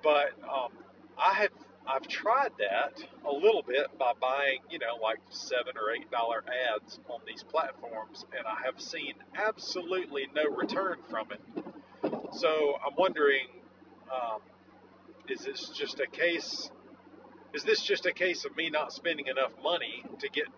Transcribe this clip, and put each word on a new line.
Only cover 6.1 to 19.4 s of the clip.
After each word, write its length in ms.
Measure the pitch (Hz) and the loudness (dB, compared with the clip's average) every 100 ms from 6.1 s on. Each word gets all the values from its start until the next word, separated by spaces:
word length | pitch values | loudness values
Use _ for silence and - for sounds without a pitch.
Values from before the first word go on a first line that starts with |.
| 120 117 117 113 127 123 | -2 0 -2 -2 -2 0
ads 260 | 107 - - - | 0 -4 -20 -12
on 100 | 120 - | -12 -12
these 160 | 107 | -16
platforms, 800 | - 156 139 127 120 113 107 107 - 131 | -2 0 0 -4 -10 -10 -10 -14 -12 -8
and 100 | 113 | -6
I 180 | 110 127 | -4 -4
have 140 | 127 | -4
seen 360 | - 165 143 131 - 156 | -8 -8 -8 -10 -14 -2
absolutely 920 | 214 214 - 185 170 185 165 139 135 | -2 -2 -6 -6 -2 -2 -2 -4 -2
no 120 | 147 151 | 2 2
return 540 | 127 - - 190 165 - | 2 -2 0 0 -2 -4
from 180 | 113 107 | -4 -4
it. 100 | 104 - - - - - - - - - | -8 -10 -10 -10 -14 -20 -4 -4 -2 -8
So 460 | - 165 156 147 143 139 | 2 2 4 4 2 -2
I'm 100 | 139 | 4
wondering, 500 | 185 156 143 135 131 - - - - - - | 4 6 6 6 2 -12 -20 -20 -20 -20 -6
um, 300 | 131 117 107 - - - - - - - - - | -4 -2 -4 -8 -20 -20 -20 -20 -20 -20 -20 -8
is 140 | 127 | -6
this 280 | 131 135 - | -6 -8 -8
just 300 | - 143 - | -6 -6 -4
a 80 | 135 | -4
case, 640 | - 170 170 - - - - - - - - - - - | 0 0 2 -4 -8 -10 -14 -20 -20 -20 -20 -20 -20 -10
is 100 | 147 | -4
this 180 | 196 214 | 2 2
just 240 | - 202 180 | 4 2 0
a 80 | |
case 320 | - 180 180 143 | 2 0 0 -4
of 100 | 127 | -4
me 140 | 165 | -2
not 240 | 151 139 | 0 -2
spending 340 | - 170 151 139 | -4 -2 -2 -2
enough 240 | 131 | 0